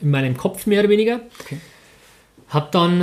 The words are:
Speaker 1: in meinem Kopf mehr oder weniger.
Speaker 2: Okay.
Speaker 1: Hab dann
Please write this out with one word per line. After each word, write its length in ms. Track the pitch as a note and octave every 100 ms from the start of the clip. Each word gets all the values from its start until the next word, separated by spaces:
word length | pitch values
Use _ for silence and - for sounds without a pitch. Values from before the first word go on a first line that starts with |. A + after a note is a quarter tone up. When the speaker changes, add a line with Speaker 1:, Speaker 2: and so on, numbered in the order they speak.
Speaker 1:
in 100 | D3
meinem 240 | C#3 C3 B2+
Kopf 300 | F#3+ - G#3+
mehr 140 | G3+
oder 80 | G#3
weniger. 320 | G#3 A3 A#3 A#3 -
Speaker 2:
Okay. 160 | - D3 - - - - - _ _ _ -
Speaker 1:
Hab 220 | D3+ D3+
dann 280 | F#3 F3 F3